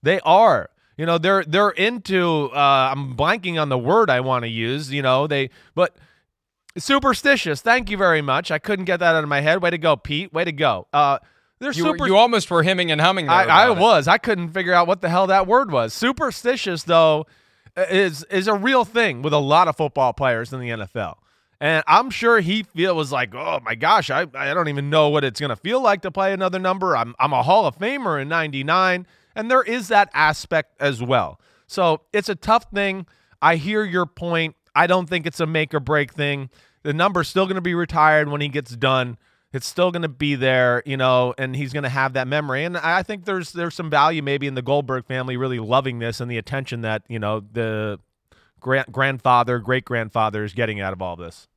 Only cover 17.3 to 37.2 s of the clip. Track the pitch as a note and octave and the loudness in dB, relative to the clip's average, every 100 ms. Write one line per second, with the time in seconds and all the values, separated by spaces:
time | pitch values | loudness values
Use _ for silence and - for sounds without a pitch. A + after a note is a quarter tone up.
17.3 | _ _ _ _ - F3+ F#3 G3 C#3+ F3 | _ _ _ _ -6 0 2 0 -2 -4
18.3 | F#3+ F#3+ G#3 G#3+ C4 A3 A3+ A3 A#2+ C#3+ | -2 0 0 2 2 0 0 0 0 0
19.3 | D3+ C#3 D3+ F3 - D3+ C#3 B2+ A2+ C#3 | 0 4 4 4 2 -4 0 0 0 0
20.3 | A#2 A#2+ C3 B2 A#2 G2 A#2 F#2 D#2+ _ | 0 -4 -10 -8 -8 -8 -8 -10 -10 _
21.3 | _ _ _ D3 D#3+ D#3 E3+ B3+ G3 A#3 | _ _ _ 0 0 4 4 4 -2 2
22.3 | A#3 E3+ G#3 G3+ D#3+ F#3 E3+ C#3+ C3+ B2 | 2 2 -2 -4 -2 0 0 -2 -2 -4
23.3 | A#2+ D#3+ D#3+ A2+ A2+ D3+ G#3+ - - E3+ | -6 -6 -6 -4 -2 2 2 2 -2 -4
24.3 | B2+ C#3 D#3+ D#3+ C#3+ C#3+ D#3 D3+ D3 C#3 | -6 -4 -2 -2 -2 0 4 4 4 0
25.3 | A2+ D3 A2+ F3 B3 B3 G3+ F#3+ E3 F#3+ | -4 -6 -6 -2 0 2 0 -4 -2 -2
26.3 | G3 F#3 F#3 F#3 F#3+ F#3 C3+ A#2 A#2+ C#3 | 0 -2 -2 -2 -2 0 0 -2 0 0
27.3 | C3+ A#2+ F#3+ F3+ B2+ G3+ C#4 A#3 D3+ C3+ | 2 4 4 2 -2 -6 -4 -4 -4 -2
28.3 | E3 D#3 C3+ C#3 F3 F#3 F3+ F3+ _ _ | -4 -4 -6 0 2 2 -2 -6 _ _
29.3 | - A3 C4 B3 A#3+ F#3+ A3 G3+ - D#3 | -10 0 0 2 -4 0 2 2 2 0
30.3 | D3+ - D#3+ D3 _ C#3+ B2 A#2+ B2+ E2+ | 0 -2 -4 -4 _ -4 -2 0 0 0
31.3 | - _ _ _ - F3 D#3 _ G#3 G3+ | -8 _ _ _ -2 0 0 _ -4 -4
32.3 | F#3+ - A3+ - G3+ G3+ F#3+ F3+ _ _ | -8 0 0 0 -4 -2 -4 -10 _ _
33.3 | _ D3+ E3+ D3+ G#3+ G#3 F3+ E3+ - F3 | _ 2 2 0 -2 -2 -2 -2 -4 -4
34.3 | E3 D#3+ - _ - E3+ F3+ E3+ F3 E3 | -2 -2 -6 _ 2 4 2 0 -4 -4
35.3 | - D#3+ D#3+ D#3 D3+ C3 D3+ C#3 - C#3+ | -4 -2 -2 -2 -4 -2 -2 -2 -4 -4
36.3 | C#3+ C3 _ _ _ D3+ D3+ F#3 F3+ | -4 -8 _ _ _ -6 0 0 0